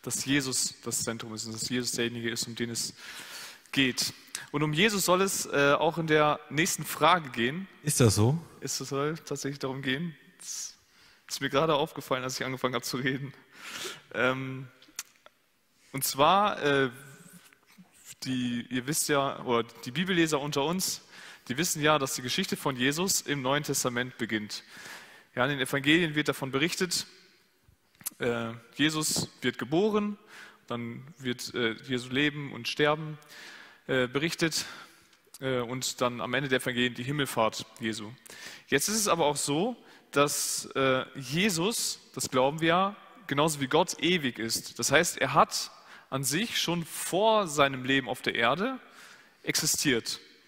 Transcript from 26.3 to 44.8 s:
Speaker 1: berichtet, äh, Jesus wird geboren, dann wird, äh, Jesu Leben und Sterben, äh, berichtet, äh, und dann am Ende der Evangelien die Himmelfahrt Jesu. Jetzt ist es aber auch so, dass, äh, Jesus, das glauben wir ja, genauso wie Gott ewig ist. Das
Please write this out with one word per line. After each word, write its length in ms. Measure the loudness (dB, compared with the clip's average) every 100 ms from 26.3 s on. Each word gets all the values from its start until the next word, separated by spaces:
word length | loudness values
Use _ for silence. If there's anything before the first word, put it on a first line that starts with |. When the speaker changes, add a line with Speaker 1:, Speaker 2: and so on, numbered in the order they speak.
| -2 -2
Speaker 1:
berichtet, 560 | 0 0 0 -2 -2 -6 -18 -20 _ _ _ _ _ _ _ -14 -4
äh, 320 | -2 0 -4 -8 -14 0
Jesus 540 | 2 2 -2 -2 -4 -2
wird 160 | -4 -2
geboren, 600 | 0 2 4 2 -2 -6 -16 -20 -20 -20 -8
dann 360 | -6 -6 -10 -16 -8
wird, 380 | -6 -4 -4 -2
äh, 180 | -2 -2 -4
Jesu 220 | -4 -2
Leben 440 | 0 0 0 -10
und 140 | -6 -6
Sterben, 500 | 2 2 2 -4 -12 -16 -18 -18 -18 -20 -18 -2
äh, 200 | 0 2
berichtet, 580 | 0 -2 0 0 0 -6 -14 -20 -20 _ _ _ -8
äh, 160 | -4 -2
und 440 | -2 -4 -6 0
dann 200 | -2 0
am 140 | -2 -2
Ende 140 | 2
der 120 | 2
Evangelien 320 | 2 0 0
die 100 | 0
Himmelfahrt 640 | -4 -2 -2 2 2 0 -12 -6
Jesu. 320 | -6 -6 -10 -14 -20 -18 -16 -18 -2
Jetzt 220 | 0 2
ist 60 | 0
es 120 | 2
aber 180 | 4 4
auch 100 | 2
so, 400 | 0 2 0 -4 -16 -20 _
dass, 580 | 4 4 2 -2 -4 -4 2
äh, 280 | 4 2 0 -10
Jesus, 800 | -4 2 2 2 0 -2 -4 -6 -12
das 160 | -8 0
glauben 320 | 4 4 4
wir 60 | 2
ja, 280 | 4 2 -4 -20 -18 -4
genauso 340 | 2 2 2
wie 80 | 2
Gott 360 | 4 2 0
ewig 340 | 2 2 0 -4
ist. 400 | -4 -4 -6
Das 140 | -4